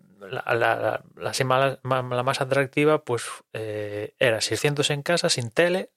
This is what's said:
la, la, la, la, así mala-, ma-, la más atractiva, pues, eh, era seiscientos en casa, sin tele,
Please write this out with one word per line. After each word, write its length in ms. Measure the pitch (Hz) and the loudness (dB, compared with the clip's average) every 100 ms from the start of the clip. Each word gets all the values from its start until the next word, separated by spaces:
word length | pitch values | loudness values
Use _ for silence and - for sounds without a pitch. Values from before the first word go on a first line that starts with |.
| _ - | _ -20
la, 240 | - 127 - | -10 -8 -6
la, 80 | |
la, 500 | 120 113 113 110 - - - | 0 2 2 0 -4 -8 -10
la, 140 | 85 | -8
así 140 | - | -2
mala-, 360 | 127 131 135 131 | 0 2 2 -2
ma-, 200 | 127 131 | -2 -2
la 200 | 123 123 | 0 -2
más 180 | 127 131 | 0 -2
atractiva, 640 | 131 139 131 147 151 151 | 0 0 0 2 4 2
pues, 200 | - 117 - - - | 0 -4 -4 -12 -12
eh, 640 | 113 110 107 104 104 107 - | -10 -6 -6 -6 -6 -8 0
era 220 | 131 110 | 2 2
seiscientos 500 | - 110 147 147 151 | 0 0 2 2 0
en 120 | 143 | 0
casa, 260 | 139 170 170 | 0 0 2
sin 220 | - 117 | 0 0
tele, 400 | - 175 185 202 | 2 4 2 -2